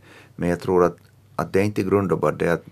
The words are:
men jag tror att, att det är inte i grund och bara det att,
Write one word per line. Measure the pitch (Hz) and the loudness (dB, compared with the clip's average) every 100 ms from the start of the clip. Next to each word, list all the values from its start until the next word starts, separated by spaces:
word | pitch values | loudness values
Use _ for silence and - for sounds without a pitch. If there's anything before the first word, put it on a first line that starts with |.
| - - - - | -20 -20 -20 -6
men | 85 | -4
jag | 85 | -2
tror | - 90 | 0 2
att, | 87 - - _ _ - | 2 0 -12 _ _ -8
att | 85 | -2
det | 95 | 0
är | |
inte | 104 104 | 0 -2
i | |
grund | 92 98 98 | 0 0 0
och | 82 | 0
bara | 76 | 0
det | 78 85 | 0 0
att, | 82 - | -2 -4